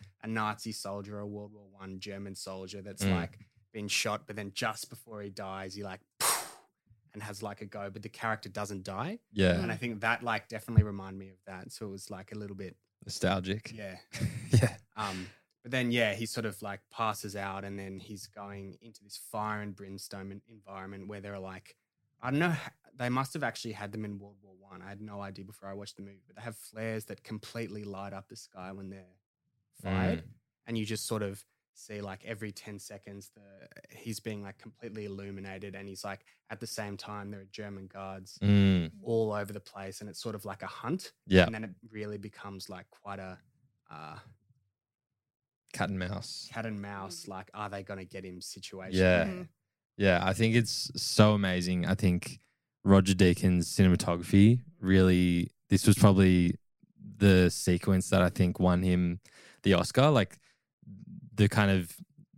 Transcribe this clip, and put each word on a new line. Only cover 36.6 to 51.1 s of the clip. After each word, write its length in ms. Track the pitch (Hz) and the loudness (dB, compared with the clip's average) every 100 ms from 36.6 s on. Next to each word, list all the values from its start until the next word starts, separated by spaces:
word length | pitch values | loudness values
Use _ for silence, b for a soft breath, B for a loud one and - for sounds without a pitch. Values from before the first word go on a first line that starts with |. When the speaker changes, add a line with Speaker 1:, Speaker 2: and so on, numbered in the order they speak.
Speaker 1:
the 60 | 117 | -10
same 300 | - 104 98 | -8 -8 -8
time, 340 | - 104 101 | -10 -10 -10
there 100 | 101 | -14
are 80 | 98 | -14
German 340 | - 104 98 95 | -12 -12 -12 -14
guards 500 | 98 95 95 95 - | -12 -12 -12 -14 -2
Speaker 2:
Mm. 520 | 101 101 98 92 80 - | 4 6 6 4 0 -6
Speaker 1:
all 300 | 120 113 110 | -2 0 0
over 200 | 104 101 | -2 -6
the 80 | 101 | -10
place. 400 | - 98 98 - | -14 -14 -12 -12
And 80 | 104 | -14
it's 100 | - | -10
sort 160 | 117 | -10
of 100 | 107 | -8
like 180 | 101 95 | -10 -10
a 40 | 95 | -12
hunt. 460 | - 117 185 - _ - | -10 -6 -6 -8 _ 6
Speaker 2:
Yeah. 180 | 92 | 8
Speaker 1:
And 100 | 85 | 8
then 100 | 110 | 4
it 100 | 110 92 117 | -8 -12 -16
really 280 | 107 104 104 | -10 -8 -8
becomes, 500 | 104 - 101 98 - | -12 -14 -14 -12 -12
like, 200 | 90 87 | -14 -16
quite 280 | _ 101 98 | _ -14 -12
a, 200 | 95 90 _ _ _ _ _ | -12 -16 _ _ _ _ _
uh, 280 | 76 78 - - _ _ _ _ _ _ _ _ _ _ _ _ _ _ | -16 -14 -16 -18 _ _ _ _ _ _ _ _ _ _ _ _ _ _
Speaker 2:
Cat 180 | - 95 | -4 -4
and 80 | 95 | -2
mouse. 500 | 90 101 - - - | -4 -8 -10 -14 -12
Speaker 1:
cat 140 | 113 | -10
and 160 | 113 104 | -8 -8
mouse, 480 | 101 101 95 87 - | -10 -10 -12 -12 -14
like, 220 | 92 95 | -14 -14
are 160 | 104 104 | -10 -10
they 140 | 101 | -10
gonna 220 | 95 98 | -10 -12
get 200 | 90 98 | -12 -12
him 160 | 92 90 | -12 -14
situation 580 | - - - 95 92 92 | -14 -14 -14 -14 -2 4
Speaker 2:
Yeah. 260 | 92 90 | 6 6
Speaker 1:
there. 20 | 82 | 2
Speaker 3:
Mm-hmm. 160 | 180 175 _ _ _ _ - | -4 -12 _ _ _ _ 0
Speaker 2:
Yeah, 280 | 98 87 95 | 4 4 4
I 60 | |
think 240 | 101 113 120 | 2 4 4
it's 340 | 110 - - - | 2 -2 -6 -6
so 340 | - | 0